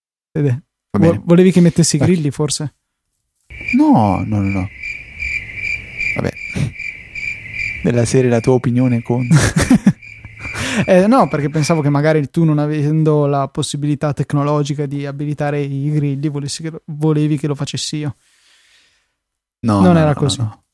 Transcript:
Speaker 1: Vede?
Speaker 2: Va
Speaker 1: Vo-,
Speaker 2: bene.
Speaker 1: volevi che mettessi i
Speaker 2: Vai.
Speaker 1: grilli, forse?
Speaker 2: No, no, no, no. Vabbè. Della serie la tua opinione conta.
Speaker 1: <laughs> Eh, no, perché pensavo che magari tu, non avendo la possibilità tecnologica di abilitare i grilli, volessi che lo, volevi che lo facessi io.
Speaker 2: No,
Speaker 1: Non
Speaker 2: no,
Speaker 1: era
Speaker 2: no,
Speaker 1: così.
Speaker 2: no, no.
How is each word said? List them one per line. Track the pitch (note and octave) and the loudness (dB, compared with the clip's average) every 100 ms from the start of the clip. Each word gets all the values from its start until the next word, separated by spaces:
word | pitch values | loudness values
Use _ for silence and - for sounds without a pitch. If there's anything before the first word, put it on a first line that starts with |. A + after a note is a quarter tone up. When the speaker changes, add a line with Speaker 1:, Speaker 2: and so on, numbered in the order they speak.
| _ _ _ | _ _ _
Speaker 1:
Vede? | D#3 C#3+ B2+ - _ _ | -2 -2 -2 -6 _ _
Speaker 2:
Va | G2+ | 2
Speaker 1:
Vo-, | D#3+ | 2
Speaker 2:
bene. | G#2+ | 2
Speaker 1:
volevi | - E3+ F#3 | 4 6 6
che | F3+ | 6
mettessi | F3 - E3 D3+ | 4 4 2 2
i | |
Speaker 2:
Vai. | D#3 | 2
Speaker 1:
grilli, | F3+ D3 | 2 0
forse? | - D3+ - D3+ - _ _ _ _ _ _ _ - - A#3+ | -2 -4 -4 -8 -12 _ _ _ _ _ _ _ -12 -2 2
Speaker 2:
No, | D4+ G#3 G#2 F2+ G#2 | 4 6 4 2 0
no, | G#2+ | -2
no, | G2 | 0
no. | G2 G2 - - - - - - - - - - - - - - - | -2 -6 -8 -12 -12 -14 -10 -8 -6 -8 -10 -6 -8 -10 -6 -4 -2
Vabbè. | - - - - - - - - - - - - - - - - | -4 -6 -10 -4 -4 -4 -12 -12 -16 -12 -10 -10 -12 -8 -8 -4
Della | E3+ A#2+ | -2 0
serie | A#2 C3+ B2+ | 2 2 2
la | A#2 | 2
tua | A2+ | 2
opinione | B2+ B2 A#2+ B2+ A#2 | 2 2 0 2 0
conta. | - A#2+ B2 D3+ | -2 -2 2 2
Speaker 1:
<laughs> | G#2 - - B3+ - - - - - - - - C4 B3+ - | 2 0 2 4 4 0 -8 -20 -20 -16 -14 -8 -6 -4 2
Eh, | F#3 G3+ | 4 4
no, | C4 F3 | 4 2
perché | D3+ D3 | 0 -2
pensavo | D#3 C#3+ E3 | -2 0 2
che | C#3+ | 2
magari | C#3+ D3+ D#3 C#3 | 2 2 2 0
tu, | F3 | 0
non | E3 D3 | 2 2
avendo | D3 D3+ D3 D#3+ D#3 D3+ C#3+ | 0 -2 0 2 2 2 2
la | C#3+ C3+ | 0 -2
possibilità | - C#3 D3 D3 C#3+ D3+ | -4 -6 -4 -2 -2 -2
tecnologica | C3+ C#3+ D3 C#3+ D3 D3 D3 C#3+ | -4 -2 -2 0 0 -2 -4 -6
di | C#3+ C#3+ | -6 -8
abilitare | C#3 D3 D3 D3 D3 | -8 -6 -4 -4 -4
i | C#3 C#3 C#3+ | -4 -4 -2
grilli, | D3+ D3 C#3 D3+ | -2 -2 -2 -4
volessi | C#3+ C#3 - | -6 -8 -8
che | D#3+ | -10
lo, | D#3+ - | -12 -14
volevi | D3 D#3 D3+ D3+ D3+ | -4 0 2 0 0
che | D3+ | -2
lo | |
facessi | C#3 C#3 B2+ - D3+ | -4 -6 -6 -8 -6
io. | D3 - _ _ _ _ _ _ _ _ _ _ _ _ _ _ | -8 -10 _ _ _ _ _ _ _ _ _ _ _ _ _ _
Speaker 2:
No, | A#2 G#2+ | -2 4
Speaker 1:
Non | F3+ | 6
Speaker 2:
no, | E3+ | 6
Speaker 1:
era | D#3 | 4
Speaker 2:
no, | |
Speaker 1:
così. | C#3 D3 - | 2 -2 -2
Speaker 2:
no, | |
no. | A2 - _ | -6 -8 _